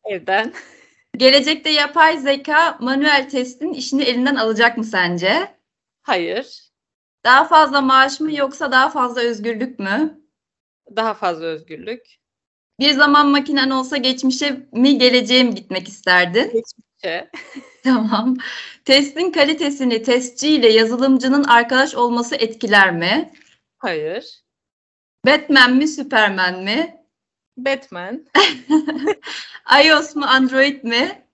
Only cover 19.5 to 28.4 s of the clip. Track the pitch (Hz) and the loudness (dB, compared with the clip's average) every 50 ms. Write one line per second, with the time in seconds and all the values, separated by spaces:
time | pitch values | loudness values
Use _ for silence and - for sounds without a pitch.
19.5 | 320 302 - 285 277 277 262 247 226 220 226 262 240 254 254 247 - - 277 302 | 0 -2 -4 -6 -4 -2 -2 -2 -2 -2 0 0 0 0 0 -6 -10 -6 0 0
20.5 | 302 285 240 226 220 220 226 220 247 240 262 269 269 247 254 262 269 285 285 285 | 2 4 4 4 6 4 2 2 0 0 2 2 2 2 2 0 0 0 2 4
21.5 | 247 233 233 233 262 254 269 - - - 240 240 240 240 233 240 294 - 226 220 | 2 2 2 2 0 0 0 0 0 -2 -2 -2 -2 -4 -4 -6 -4 -4 -4 -6
22.5 | 226 - - 202 208 202 190 185 170 170 170 180 214 302 330 - _ _ _ _ | -6 -8 -2 2 4 4 4 4 2 -2 -2 -2 -2 -2 -4 -6 _ _ _ _
23.5 | _ _ _ _ _ _ - 208 170 156 151 156 180 240 285 - - _ _ _ | _ _ _ _ _ _ -8 -6 -6 -4 -6 -6 -8 -10 -12 -16 -20 _ _ _
24.5 | _ _ _ _ _ _ _ _ _ _ _ _ _ _ - 254 294 302 302 - | _ _ _ _ _ _ _ _ _ _ _ _ _ _ 2 2 2 2 0 2
25.5 | 285 269 254 247 254 262 302 311 - 294 277 - 262 220 214 202 190 185 185 180 | 4 4 4 6 4 2 2 0 -4 -6 -10 -2 0 2 2 2 0 -2 -4 -4
26.5 | 185 185 190 196 220 285 339 320 - _ _ _ _ _ _ _ _ _ _ _ | -4 -6 -6 -4 -4 -4 -4 -6 -8 _ _ _ _ _ _ _ _ _ _ _
27.5 | _ 254 247 277 269 262 - _ 185 175 175 190 233 311 _ _ _ - | _ -8 -4 -4 -4 -4 -8 _ -14 -14 -12 -12 -12 -14 _ _ _ 0